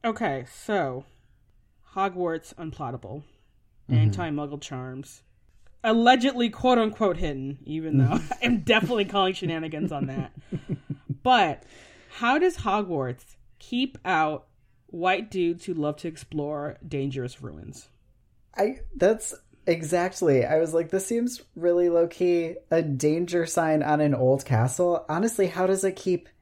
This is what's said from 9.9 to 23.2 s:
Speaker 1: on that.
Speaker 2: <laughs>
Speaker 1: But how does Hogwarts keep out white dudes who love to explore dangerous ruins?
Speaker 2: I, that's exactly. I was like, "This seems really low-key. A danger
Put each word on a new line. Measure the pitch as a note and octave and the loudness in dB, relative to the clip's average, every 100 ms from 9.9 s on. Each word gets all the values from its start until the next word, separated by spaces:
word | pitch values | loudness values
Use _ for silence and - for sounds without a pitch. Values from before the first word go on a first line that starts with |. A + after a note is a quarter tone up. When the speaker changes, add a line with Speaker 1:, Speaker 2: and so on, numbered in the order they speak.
Speaker 1:
on | D3 C#3 | -4 -4
that. | C3 - - - | -6 -8 -12 -12
Speaker 2:
<laughs> | - - D3+ - C#3+ - - | -12 -8 -10 -8 -12 -10 -4
Speaker 1:
But | B3+ B3 F3 - - - - - - - | 4 4 4 0 -12 -20 -20 -20 -20 -2
how | A#3+ D4 | 0 4
does | F4+ - | 2 0
Hogwarts | G#3+ G#3 F#3+ D#3+ B2+ B2+ - - - - | -2 -2 0 -2 -4 -8 -16 -20 -20 -20
keep | - B3 C4 - F3+ | -6 -4 -4 -4 -2
out | E3+ D#3 D#3 _ _ _ _ _ | 0 0 -2 _ _ _ _ _
white | E3+ F3+ F#3+ G#3+ | -2 0 0 -2
dudes | F#3 E3+ E3+ - | -2 -2 -2 -6
who | |
love | E3 D3 D3+ | -4 -4 -4
to | E3+ | -10
explore | D#3+ - D#3 D3 D3+ D3 - - | -12 -8 -6 -4 -6 -8 -10 -8
dangerous | C#3+ C#3 C3+ B2 - | -4 -4 -4 -8 -10
ruins? | C3 D#2 - - - _ _ _ _ _ _ - | -16 -14 -16 -18 -20 _ _ _ _ _ _ -4
Speaker 2:
I, | G#3 C4+ - C#3 | -4 -4 -12 0
that's | F3+ A3 - - _ _ - | 2 2 -4 -14 _ _ -2
exactly. | E3 D#3 F3 F3+ - E3+ C3 - | -2 0 -2 -2 0 4 4 4
I | D#3+ | 2
was | D#3+ | 2
like, | E3 D#3+ | 0 0
"This | F#3+ F#3+ | -4 -2
seems | A#3 B3 B3 - - | -2 -2 -6 -18 -2
really | F3 F3 F3 | 2 4 4
low-key. | E3+ E3+ - F3+ E3+ E3 F3+ _ | 4 2 0 2 2 0 -8 _
A | E3 | 0
danger | D#3 C3+ D3+ D#3+ | 0 0 0 0